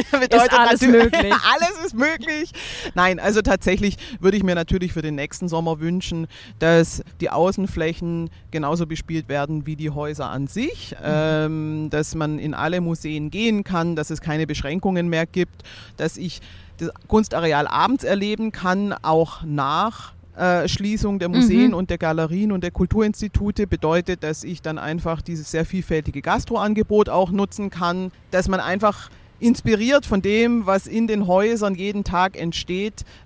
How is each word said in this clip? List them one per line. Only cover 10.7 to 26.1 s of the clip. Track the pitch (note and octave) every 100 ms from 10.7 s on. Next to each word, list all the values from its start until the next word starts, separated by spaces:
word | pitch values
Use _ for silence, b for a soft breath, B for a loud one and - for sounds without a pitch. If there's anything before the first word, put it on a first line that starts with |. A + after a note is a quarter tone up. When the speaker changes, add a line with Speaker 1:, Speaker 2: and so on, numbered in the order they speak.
| A#4+ - -
Speaker 2:
Mhm. | -
Speaker 1:
ähm, | D3+ D#3 D#3 D#3 D#3 D#3 D#3 D#3
dass | D3+ D#3
man | D#3+ D3+ D3+
in | D3+
alle | F#2+ D3+ F3+
Museen | F3 D#3+ D#3 D3+ D3+
gehen | F#3 A3+ G#3
kann, | G3 F3+ E3+ D#3+
dass | D3+
es | D#3
keine | E3 D3+ D3+
Beschränkungen | D3 C#3 F3 G3 F3+ F3
mehr | D#3+ E3
gibt, | F3+ F3 - - B B -
dass | D#3+ -
ich | F3 - B B B -
das | E3+ - -
Kunstareal | G#3+ G#3+ - E3 D3 D3
abends | C#3+ F#3+ C4+
erleben | B2+ G3+ G#3 G#3+ A3
kann, | - F#3 F#3 G3+ -
auch | D#3 D#3+ E3 -
nach | E3 D3 C3+ D#3 G#3+ - - - - -
äh, | F3+ F3 D#3+
Schließung | - G3+ G#3+ G#3 G3
der | F3
Museen | A3 A#3+ A#3 B3+
Speaker 2:
Mhm. |
Speaker 1:
und | F3+ F#3
der | F3
Galerien | E3 D#3+ D#3+ F3 G#3+
und | F#3+
der | F3
Kulturinstitute | - F#3 G#3+ G#3+ - G#3 - G3+ G#3+ G3+
bedeutet, | D#3+ D#3 E3+ F3 F3+
dass | D#3 D#3
ich | - F3
dann | D#3+ D#3
einfach | A2+ E3 E3 D#3+
dieses | - D#3+ D3+
sehr | D#3+
vielfältige | E3 F#3+ - D#3+ D3+